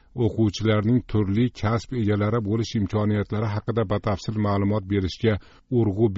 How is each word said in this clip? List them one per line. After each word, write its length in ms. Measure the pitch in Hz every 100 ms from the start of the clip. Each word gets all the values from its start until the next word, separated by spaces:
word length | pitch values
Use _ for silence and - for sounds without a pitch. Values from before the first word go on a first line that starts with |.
| _ -
o'quvchilarning 760 | 113 - 110 - 110 107 104 123 -
turli 360 | 107 95 101 123 -
kasb 300 | 123 113 - 127
egalari 400 | 104 104 104 120 101
bo'lish 240 | 113 110 113
imkoniyatlari 680 | 98 107 107 104 98 107 110
haqida 280 | 101 - 110 104
batafsil 440 | 104 110 98 - 110 104
ma'lumot 380 | 101 101 107 95
berishga 420 | 101 92 - 113 101 - - - 123
urg'u 260 | 110 98 117